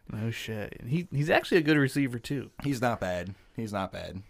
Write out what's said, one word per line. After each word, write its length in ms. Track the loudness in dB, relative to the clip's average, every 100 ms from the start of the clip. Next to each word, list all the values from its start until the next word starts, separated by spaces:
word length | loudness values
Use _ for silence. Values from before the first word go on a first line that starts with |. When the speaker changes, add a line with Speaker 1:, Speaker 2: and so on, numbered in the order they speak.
| -12
Speaker 1:
No 180 | -6 -4
shit. 480 | -4 -6 -6 -8 -8
And 80 | -2
he, 200 | -2 -2
he's 200 | -2 2
actually 260 | 2 4 4
a 40 |
good 140 | 6 6
receiver, 420 | 6 2 0 -2
too. 320 | -6 -6 -6 -6
Speaker 2:
He's 160 | -2 2
not 200 | 2 2
bad. 340 | 0 -2 -4 -10 -14 -8
He's 180 | -4
not 180 | -2 -4
bad. 300 | -6 -10 -10